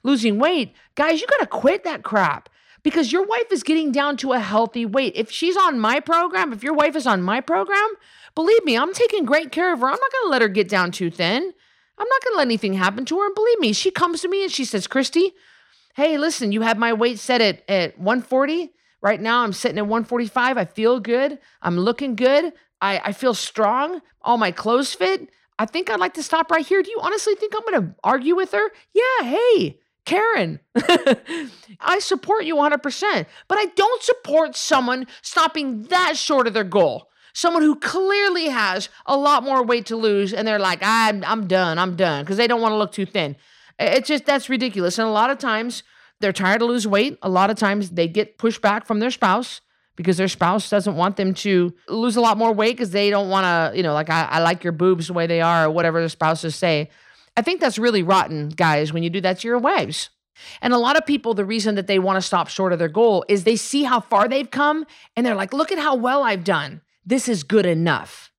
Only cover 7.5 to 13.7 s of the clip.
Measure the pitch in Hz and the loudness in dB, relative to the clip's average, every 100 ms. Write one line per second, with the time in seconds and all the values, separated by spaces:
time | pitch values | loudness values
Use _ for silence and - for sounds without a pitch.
7.5 | 349 381 403 427 415 _ - - - 330 | -2 0 0 0 -4 _ -20 -10 -2 4
8.5 | 453 339 233 302 381 466 427 247 294 311 | 4 4 0 0 0 0 0 0 0 0
9.5 | 311 359 302 254 403 539 523 415 262 220 | -2 -2 0 -2 0 -2 -2 0 2 2
10.5 | 196 196 202 180 - 175 165 170 233 370 | 0 0 0 -2 -4 -6 -2 -2 -2 -4
11.5 | - _ _ _ _ 440 523 508 415 262 | -10 _ _ _ _ -2 0 0 0 0
12.5 | 220 202 190 185 208 262 339 403 392 453 | 0 -2 0 0 -2 -6 -2 -2 0 0
13.5 | 453 254 | 2 0